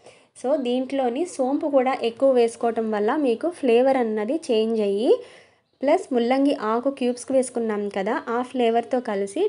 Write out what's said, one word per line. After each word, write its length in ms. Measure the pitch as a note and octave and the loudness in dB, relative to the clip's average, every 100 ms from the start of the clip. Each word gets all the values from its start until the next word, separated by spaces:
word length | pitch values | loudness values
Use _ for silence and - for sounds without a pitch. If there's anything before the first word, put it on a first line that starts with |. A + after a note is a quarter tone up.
| - - _ - | -20 -20 _ -8
So 100 | B3 D4+ A#3+ | -2 0 0
దీంట్లోని 560 | B3 C4 C#4 B3+ A#3+ F4 - | -2 -2 0 0 0 -4 -2
సోంపు 340 | B3+ D4 D#4+ C#4 | -2 0 0 0
కూడా 200 | B3+ C4+ A#3 | 0 -2 -4
ఎక్కువ 200 | A3+ C4+ B3+ | 2 2 4
వేసుకోవటం 480 | A#3 A#3 A#3+ A#3 A3 G#3 | 2 0 -4 -2 -4 -2
వల్ల 140 | G#3 D4+ F3+ | -2 0 0
మీకు 220 | G3+ D#4+ F4 | 0 -4 -2
ఫ్లేవర్ 420 | C4 A#3 C4+ C4+ A#3 | 2 4 4 2 0
అన్నది 320 | G#3+ G#3+ D#4+ - | -2 -2 -4 0
చేంజ్ 340 | A3 A3 A3+ G#3 | 0 0 0 0
అయ్యి, 240 | G3+ C4+ B4 - - _ _ _ _ | 0 2 0 0 -20 _ _ _ _
ప్లస్ 240 | C4 F4 - B3 | 0 0 0 0
ముల్లంగి 400 | A#3 C4 C#4 C#4+ G#3+ | 2 2 2 2 0
ఆకు 200 | A#3 C4+ C#4 | 0 -2 -2
క్యూబ్స్కి 340 | B3 B3 - C4+ | -4 -4 0 0
వేసుకున్నాం 460 | B3+ A#3 A3+ G#3 G3+ G3+ | 0 -4 -2 -2 -4 -4
కదా, 160 | F#3+ D4+ B3 A#3 | -2 -4 -2 -4
ఆ 20 | B3+ | -4
ఫ్లేవర్తో 460 | C4 A#3 A#3 A#3 B3+ A#3+ | 0 2 2 0 -4 -2
కలిసి 320 | G3+ G3+ D4 | -4 -4 -2